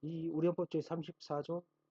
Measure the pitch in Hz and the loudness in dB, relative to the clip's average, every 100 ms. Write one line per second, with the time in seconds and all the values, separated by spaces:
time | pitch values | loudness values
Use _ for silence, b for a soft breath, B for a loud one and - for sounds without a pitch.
0 | 151 165 165 160 175 170 170 160 - 170 | -6 -4 -2 2 4 4 2 0 0 -2
1 | 156 - - 147 147 170 - _ _ | -4 -10 -4 -2 -2 -4 -6 _ _